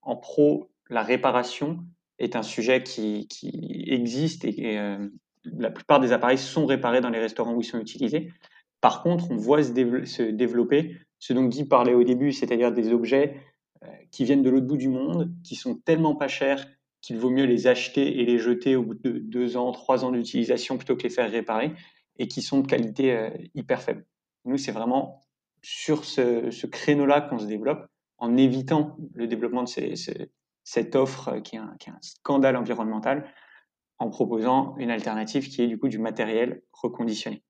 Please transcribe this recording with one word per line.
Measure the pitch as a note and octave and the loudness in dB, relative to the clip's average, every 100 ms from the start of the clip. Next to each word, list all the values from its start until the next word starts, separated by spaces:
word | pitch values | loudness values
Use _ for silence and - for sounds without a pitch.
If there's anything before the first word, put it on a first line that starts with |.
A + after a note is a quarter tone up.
En | - A#2+ | -8 -10
pro, | - - D3 D3+ - _ _ | -6 4 4 4 -4 _ _
la | A#2 | -4
réparation | A2 B2 C3 B2 B2 - D3 E3+ - _ _ _ | 2 2 4 2 0 -4 -6 -6 -10 _ _ _
est | B2+ A#2+ | -4 -4
un | |
sujet | A2 - A2+ B2+ | -6 -4 2 2
qui, | C3 - G#2+ G#2 G#2+ | 0 -6 -4 -4 -8
qui | - - - - - - | -12 -10 -10 -8 -8 -2
existe | C3 A#2+ B2 D#3 - A#2+ | 0 0 -2 -2 -2 -6
et, | G#2 A#2+ | -6 -4
et, | G#2+ | -4
euh, | G#2 G2+ G2+ - _ _ | -4 -6 -10 -12 _ _
la | - - A#2 | -14 -6 -6
plupart | - - C#3+ | -6 4 6
des | C3 | 6
appareils | A#2 A#2+ C3+ | 4 4 2
sont | - - C#3+ | 2 0 2
réparés | C3 A#2+ B2 | 2 4 2
dans | B2 | 2
les | A2+ | 0
restaurants | A2+ - A#2 A#2+ | -2 -2 -2 -2
où | |
ils | A2+ | -2
sont | A#2+ | -6
utilisés. | G#2+ A#2+ B2+ D#3 E3+ - - _ _ _ | -8 -4 -2 -2 -4 -14 -20 _ _ _
Par | A#2+ - | 2 2
contre, | E3+ F3 E3+ | 0 0 0
on | A#2+ | -4
voit | A2 C#3+ | 4 4
se | C#3 | 4
dév-, | A#2+ B2 B2+ - | 2 2 0 -4
se | - | -2
développer | A2+ G#2+ A#2+ A#2 A#2+ C#3 E3 - _ _ | -2 0 0 2 2 2 0 -8 _ _
ce | - | -2
dont | B2+ C3 | 2 2
Guy | B2 C#3+ | 0 2
parlait | C3+ B2 B2 | 4 6 6
au | |
début, | B2 B2+ C#3+ | 6 4 2
c'est-à-dire | C3+ - A#2+ A#2+ | 0 0 2 2
des | A#2 A2 | 2 2
objets, | A#2 A2+ C3+ C#3+ - - _ _ _ | 2 2 2 2 -2 -18 _ _ _
euh, | - - _ | -20 -20 _
qui | - B2 | -4 2
viennent | C#3 | 4
de | B2+ | 6
l'autre | C3 B2+ | 4 2
bout | C#3+ | 0
du | C3 | 0
monde, | B2+ C#3 E3+ F3 - | -2 -2 -2 -2 -6
qui | - - | -12 -10
sont | C3 A2+ | -8 -6
tellement | - D#3+ D#3+ D3 | 0 2 4 2
pas | C#3 | -2
chers | - C3+ C#3 - _ _ _ | 0 0 0 -4 _ _ _
qu'il | - A2+ | -10 -2
vaut | B2+ | 0
mieux | B2+ C3+ | 2 4
les | A#2+ A2+ | 4 4
acheter | B2 - - C#3 C#3+ | 2 2 0 0 2
et | A#2+ | 2
les | A#2+ | 2
jeter | A2+ A#2+ - C3 | 2 0 2 2
au | |
bout | A2+ A2 | 0 -4
de | C3 A#2 | -4 -4
deux | A2 A#2+ B2 B2 | -6 -2 -2 0
ans, | B2 | -4
trois | A#2+ - B2+ | -4 0 0
ans | B2+ | 2
d'utilisation | B2+ A2 C3 A#2 B2 - B2+ | -2 -2 -2 0 0 0 -8
plutôt | - B2 | -2 -2
que | |
les | A#2+ | -2
faire | A#2+ A#2 | 0 0
réparer | A2+ A2 A2 C#3 E3 - _ _ _ | 0 -2 -2 -2 -6 -18 _ _ _
et | B2 | -6
qui | - | -6
sont | - C#3 | -2 0
de | C3+ | 2
qualité, | C3 A2+ G#2+ C3+ | 0 0 0 0
euh, | A#2+ A2 - - | 2 -2 -8 -12
hyper | - B2 B2+ | -12 -4 -4
faible. | - - - _ _ _ B2 | -2 -8 -10 _ _ _ -4
Nous, | C3+ | -4
c'est | C3+ | -4
vraiment | A2 A#2 C3 - - _ _ _ _ | -4 0 0 -2 -10 _ _ _ _
sur | - - - D3+ - | -16 -12 -2 -2 -2
ce, | - B2 A#2 A#2+ | 0 2 2 -2
ce | A#2+ - | -6 -10
créneau-là | - - D3 C#3+ C#3+ | -6 0 2 4 4
qu'on | C#3+ A#2+ | 2 -6
se | G#2 | -4
développe | G#2+ A2 D3+ - _ _ _ | -4 -2 -4 -6 _ _ _
en | A#2+ B2 | 0 4
évitant | C3+ B2+ C3 D#3 D3+ - D#3 | 6 4 0 0 0 -6 -16
le | - A#2 | -8 -6
développement | A2+ A#2+ B2 | -2 -2 -4
de | B2 | -4
ces, | - - - | -6 -6 -6
ces, | - - - _ _ _ | -10 -10 -12 _ _ _
cette | - - A2+ C#3 | -6 -2 0 2
offre, | C3 - - | 2 -2 -8
euh, | - | -8
qui | G#2+ A2+ | -8 -14
est | |
un, | G#2+ - | -14 -16
qui | - | -20
est | |
un | - | -18
scandale | - - - C#3 C3+ B2+ | -20 -18 -2 4 4 4
environnemental, | A#2 A#2+ A2 A2 A2 C#3+ D3 - _ - _ _ _ _ | 0 -2 -2 -2 -2 -2 -4 -20 _ -20 _ _ _ _
en | A#2+ | -8
proposant | - A2+ A2+ A2+ C3 C3+ - | -2 -2 0 2 2 0 -4
une | A#2+ | -4
alternative | A#2 A2+ A2 A2 C#3+ C3+ | -4 -4 -4 -4 -4 -4
qui | - | -2
est | A#2+ | -2
du | A2 | 0
coup | C#3 | -4
du | A2 | -2
matériel | A2+ G#2+ A2 A2 B2 - _ | -6 -2 -2 0 0 -2 _
reconditionné. | _ A#2+ - A#2 G#2+ - G#2+ _ | _ -8 -4 -4 -4 -6 -10 _